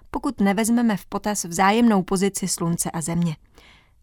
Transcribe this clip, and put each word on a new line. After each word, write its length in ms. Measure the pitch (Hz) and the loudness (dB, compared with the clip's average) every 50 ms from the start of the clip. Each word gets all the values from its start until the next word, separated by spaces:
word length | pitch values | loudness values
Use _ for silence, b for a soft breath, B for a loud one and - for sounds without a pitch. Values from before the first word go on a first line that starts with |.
| B - | B -10
pokud 300 | - 233 - 285 - - | -8 -6 -6 -4 -2 0
nevezmeme 560 | 202 196 196 202 226 220 233 240 240 226 202 | 2 2 2 2 2 2 2 2 2 2 0
v 100 | 175 - | -2 -4
potaz 380 | - - 202 - 214 208 - - | -8 -8 -6 -4 -4 -4 -4 -6
vzájemnou 580 | 170 170 180 190 196 214 233 240 233 208 190 | -4 -2 2 2 4 4 4 6 6 4 4
pozici 460 | 175 - 196 180 202 196 196 - 196 175 | 2 0 0 0 0 0 -2 -4 -4 -4
Slunce 420 | - - 180 165 170 - - 175 | -4 -2 -2 -2 -2 -2 -4 -4
a 100 | - 165 | -6 -6
Země. 360 | 147 165 165 170 175 165 151 - b b b b b b b b b b b b | -6 -4 -2 -2 -2 -2 -4 -6 b b b b b b b b b b b b